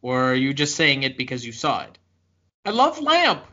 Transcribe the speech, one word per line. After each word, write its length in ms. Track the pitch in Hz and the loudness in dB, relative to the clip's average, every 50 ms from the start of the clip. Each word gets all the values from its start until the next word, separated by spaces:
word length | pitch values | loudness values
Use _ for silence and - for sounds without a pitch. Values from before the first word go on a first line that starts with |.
Or 300 | - 123 127 127 127 127 | -4 -2 0 0 2 2
are 20 | 127 | 2
you 200 | 131 131 135 139 | 2 0 0 0
just 220 | 139 147 143 - | 0 -2 -2 0
saying 260 | - 165 151 139 135 | 2 2 2 2 2
it 140 | 135 135 131 | -2 -4 -4
because 280 | - 135 127 135 127 117 | -6 -8 -8 -6 -8 -8
you 80 | 120 | -10
saw 300 | 113 - - 151 127 92 | -12 -4 -2 -2 -2 -2
it? 160 | 67 58 - _ _ _ _ _ _ _ _ _ _ _ _ _ _ | -6 -10 -16 _ _ _ _ _ _ _ _ _ _ _ _ _ _
I 60 | 202 | -4
love 300 | 208 233 262 311 311 320 | 2 2 2 2 2 -2
lamp. 440 | 294 294 320 339 349 302 277 247 - - | -2 2 2 4 4 2 2 0 -6 -20